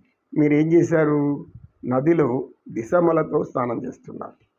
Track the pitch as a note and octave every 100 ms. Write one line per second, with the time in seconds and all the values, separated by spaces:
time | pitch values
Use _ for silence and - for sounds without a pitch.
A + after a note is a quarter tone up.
0 | _ _ _ D#3 D3+ D3 D#3+ E3 D3 E3
1 | D3+ D3 C#3+ C#3+ - - - _ A#2+ B2+
2 | D3+ E3 C3 C3 - - B3 A2+ - F3
3 | E3+ D#3+ D#3 D3 - C3+ B2 A#2 B2 -
4 | - - - _ _